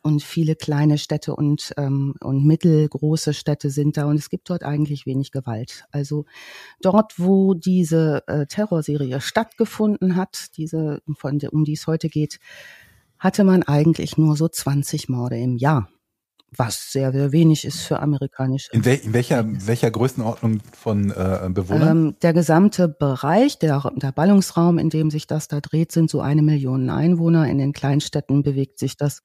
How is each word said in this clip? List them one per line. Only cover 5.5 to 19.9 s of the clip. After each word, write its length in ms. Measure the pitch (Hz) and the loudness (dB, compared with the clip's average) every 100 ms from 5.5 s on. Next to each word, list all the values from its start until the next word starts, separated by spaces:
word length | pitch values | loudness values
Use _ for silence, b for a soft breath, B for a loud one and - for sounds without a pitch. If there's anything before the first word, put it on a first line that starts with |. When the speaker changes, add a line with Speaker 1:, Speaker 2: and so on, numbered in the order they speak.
| 110 117 - _ | -8 -10 -16 _
Speaker 1:
Also 340 | 143 139 151 147 B B B B B | -8 -6 -6 -8 B B B B B
dort, 380 | 190 208 214 - | 2 2 0 -2
wo 340 | 180 190 190 | 2 4 4
diese, 680 | 180 185 185 160 165 160 143 - | 0 0 0 2 2 2 0 -2
äh, 200 | 151 143 | -4 -4
Terrorserie 760 | - 214 165 147 147 135 131 | -4 -2 -2 -2 -4 -4 -4
stattgefunden 920 | - - 226 _ 214 - 214 202 185 180 | -2 -2 -4 _ -4 0 -2 0 0 0
hat, 420 | 190 - - - | -2 -10 -16 -12
diese, 440 | 160 160 156 147 - 147 | -6 -4 -4 -6 -8 -8
von 200 | 147 147 | -4 -4
der, 160 | 143 | -2
um 120 | 156 151 | -2 -2
die 80 | |
es 120 | 156 - | -2 -4
heute 240 | 160 160 | -4 -2
geht, 300 | 151 151 - B B B B B B B _ | -4 -4 -6 B B B B B B B _
hatte 240 | 185 202 | -2 4
man 180 | 196 185 | 4 4
eigentlich 560 | - 147 160 156 - - | 4 4 4 2 -2 2
nur 180 | 156 151 | 2 2
so 120 | 160 | -2
zwanzig 600 | - - 143 139 151 - | -2 -2 -2 -2 -8 -4
Morde 300 | 127 123 120 | -4 -4 -4
im 180 | 127 123 | -4 0
Jahr. 320 | 135 147 98 _ _ _ _ _ _ | 2 0 -2 _ _ _ _ _ _
Was 400 | - 117 - - | -6 -4 -4 -6
sehr, 200 | 135 135 | -4 -2
sehr 200 | 135 143 | 0 0
wenig 320 | 151 160 156 | 4 4 4
ist 180 | - 143 | -2 -10
für 180 | - 156 | -6 -4
amerikanische 720 | 147 143 139 - 131 135 - | -2 -2 -6 -6 -4 -4 -2
Speaker 2:
In 120 | 117 | 0
wel-, 160 | 107 135 107 | 2 0 0
in 80 | |
welcher, 220 | 117 120 131 | -2 0 0
Speaker 1:
Verhältnisse. 320 | 110 101 98 | 0 -4 -4
Speaker 2:
welcher 240 | 117 120 | 0 0